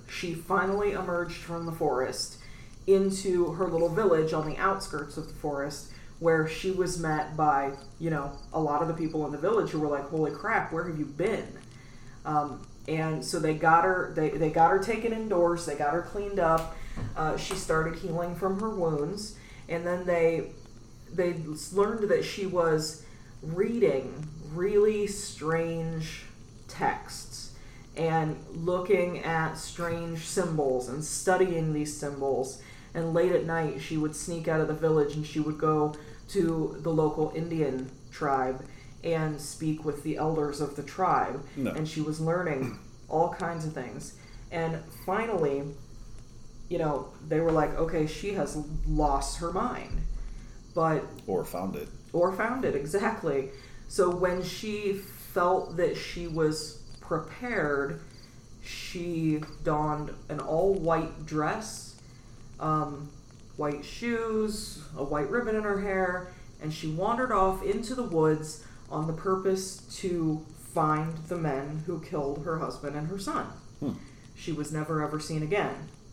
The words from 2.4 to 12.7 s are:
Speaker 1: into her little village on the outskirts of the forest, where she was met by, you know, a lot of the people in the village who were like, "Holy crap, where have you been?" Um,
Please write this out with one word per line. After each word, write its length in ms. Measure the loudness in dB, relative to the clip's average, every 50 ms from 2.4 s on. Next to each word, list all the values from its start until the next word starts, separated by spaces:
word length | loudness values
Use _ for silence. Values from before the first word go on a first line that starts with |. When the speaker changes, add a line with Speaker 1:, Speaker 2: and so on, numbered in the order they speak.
| -14 -16 -14 -14 -16 -16 -16 0 4
Speaker 1:
into 680 | 6 6 8 6 4 0 0 2 2 4 4 4 4
her 160 | 2 0 0 2
little 200 | 4 4 4 4
village 440 | 4 6 6 6 8 6 6 4
on 160 | 2 0 0 0
the 80 | 0
outskirts 600 | 2 2 2 2 0 -2 -4 -6 -6 -6 -6 -8
of 100 | -8 -8 -10
the 60 | -8
forest, 560 | -6 -4 -2 -2 -2 -2 -4 -6 -8 -12 -14 -14 -14 -14 -14 -4 2
where 260 | 4 6 6 6 4
she 240 | 2 0 -2 -2 0
was 280 | 2 2 2 0 0 0
met 380 | 0 2 2 0 0 -2 0
by, 360 | 4 6 6 6 6 4 0 -2 -6 -10 -14 -8 -4
you 120 | -2 0
know, 220 | 0 0 -2 -4 -6 -10 -8 -4
a 80 | 0 2
lot 200 | 2 2 2 2
of 60 | 2 0
the 60 | 0
people 320 | 0 -2 0 0 0 -2
in 60 | -2
the 60 | -2 0
village 320 | 2 4 4 4 2 2
who 100 | 0 0
were 80 | 0 0
like, 200 | 0 -2 -2 -2
"Holy 220 | 0 0 2 0
crap, 420 | 0 -2 -2 0 2 2 0 0
where 120 | -2 -2 -2 -2
have 100 | -2 -4
you 60 | -4
been?" 420 | -4 -2 0 0 0 0 0 -4 -6 -10 -14 -14 -16 -16 -18 -16 -16 -16 -16 -16 -14 -14 -8 -4
Um, 400 | 0 0 2 0 0 -4 -10 -12 -14